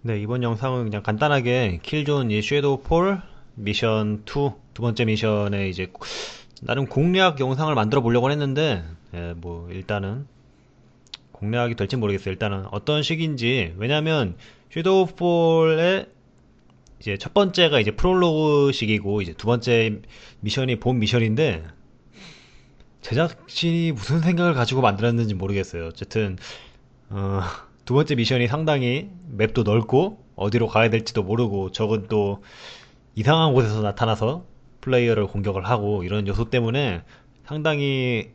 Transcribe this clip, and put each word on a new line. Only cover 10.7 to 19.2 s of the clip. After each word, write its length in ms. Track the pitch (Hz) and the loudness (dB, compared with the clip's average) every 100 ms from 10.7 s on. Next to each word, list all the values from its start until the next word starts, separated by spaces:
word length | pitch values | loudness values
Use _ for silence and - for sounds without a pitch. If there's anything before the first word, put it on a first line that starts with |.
| _ - _ _ - _ | _ -20 _ _ -20 _
공략이 420 | - 101 117 120 117 | -8 -4 -2 -2 -2
될진 240 | 98 131 | -2 0
모르겠어요. 320 | 107 98 95 | 0 -2 -4
일단은 340 | 92 107 98 95 | -4 -4 -4 -6
어떤 320 | 104 - 151 | -8 -2 0
식인지. 720 | 143 160 160 139 117 123 90 85 | 0 -2 -2 -2 0 0 -2 -4
왜냐면 600 | 113 151 156 160 107 87 - - _ | -2 0 0 0 0 -4 -16 -20 _
섀도우 360 | - 165 190 180 - | -4 2 4 2 0
폴의 920 | 175 170 165 165 160 156 175 190 - _ _ _ _ _ _ _ - - | 2 4 4 4 4 4 2 0 -4 _ _ _ _ _ _ _ -20 -12
이제 180 | - 98 | -8 -6
첫 160 | - | -2
번째가 460 | - 196 180 170 143 | 2 2 4 4 4
이제 100 | 107 | 2
프롤로그식이고, 1300 | 104 180 185 175 156 156 147 139 131 110 107 98 104 | 2 2 4 2 2 4 4 4 2 0 0 0 -4